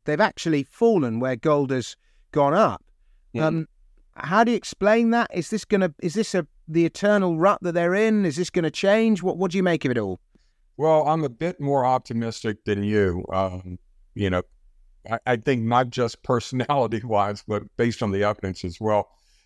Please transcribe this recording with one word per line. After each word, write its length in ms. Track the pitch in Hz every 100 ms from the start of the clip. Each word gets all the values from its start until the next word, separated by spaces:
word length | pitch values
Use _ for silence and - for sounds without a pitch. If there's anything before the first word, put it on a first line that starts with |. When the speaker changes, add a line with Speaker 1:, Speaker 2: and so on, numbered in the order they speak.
| -
Speaker 1:
they've 140 | 151
actually 440 | 208 - 170 151
fallen 560 | 139 - 233 208 131 113
where 160 | 131 123
gold 360 | 156 147 135
has 240 | 131 117 - _ _ _
gone 220 | 151 143
up. 300 | 165 196 95 - _ _ _ _
Speaker 2:
Yeah. 140 | 117 156
Speaker 1:
Um, 200 | 160 160 _ _ _ _
how 300 | - 135 190
do 80 | 233
you 60 | 233
explain 540 | - - 196 226 233
that? 180 | 233 226
Is 160 | - 160
this 140 | 214 -
gonna, 280 | 202 185 -
is 120 | 175
this 200 | 180 214
a, 120 | 190 156 _ -
the 180 | 160 165
eternal 520 | - 202 208 185 160
rut 220 | 180 208
that 120 | 180
they're 220 | 170 170 190
in? 300 | 220 214 185
Is 100 | 143
this 140 | 180
gonna 220 | 180 160
change? 520 | - 190 214 226 208
What, 140 | 180 170
what 140 | 190
do 60 | 185
you 60 |
make 220 | 185 165 139
of 60 |
it 60 | 120
all? 220 | 101 92 _ _ _ _ _ -
Speaker 2:
Well, 300 | 156 156 147
I'm 160 | 160
a 60 | 147
bit 300 | 117 131 -
more 260 | 143 139 127
optimistic 760 | 127 - 117 117 110 113 107 -
than 180 | 101
you. 420 | 101 107 98 87 -
Um, 480 | 95 95 90 90 90 _ _ _ -
you 140 | 101
know, 140 | 90 - _ _ _ _ _ -
I, 100 | 113 -
I 100 | 120
think 280 | 127 127
not 260 | 113 120 127
just 340 | 120 117 -
<laughs> 0 |
personality-wise, 1200 | - 123 - 127 123 143 113 110 120 107 101 104 -
but 160 | 104 - -
based 240 | 120 113
on 100 | 110
the 120 | 98
evidence 400 | 101 104 95 92
as 160 | 90 85
well. 300 | 107 104 - _ _ _